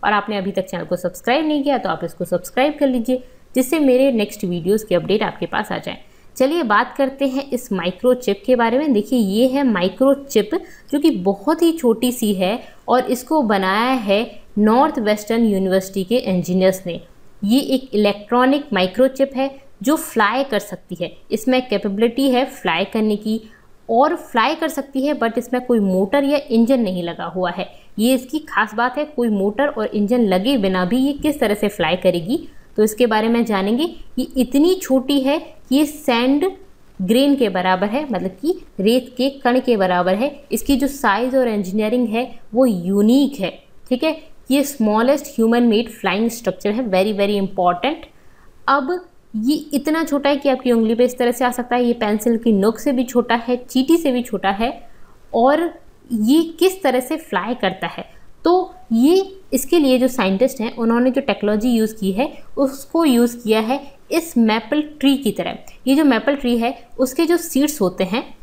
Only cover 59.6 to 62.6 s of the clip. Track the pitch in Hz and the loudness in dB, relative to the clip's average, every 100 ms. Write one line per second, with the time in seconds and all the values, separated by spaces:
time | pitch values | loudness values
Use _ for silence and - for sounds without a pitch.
59.6 | - 339 277 254 254 247 196 190 262 262 | 0 2 4 4 2 0 0 2 0 0
60.6 | 226 - 226 233 254 254 277 202 208 214 | -8 -2 0 2 2 0 -2 -2 0 0
61.6 | 240 233 220 - 190 190 285 - - - | 2 2 0 -2 -4 -2 -4 -4 -12 -2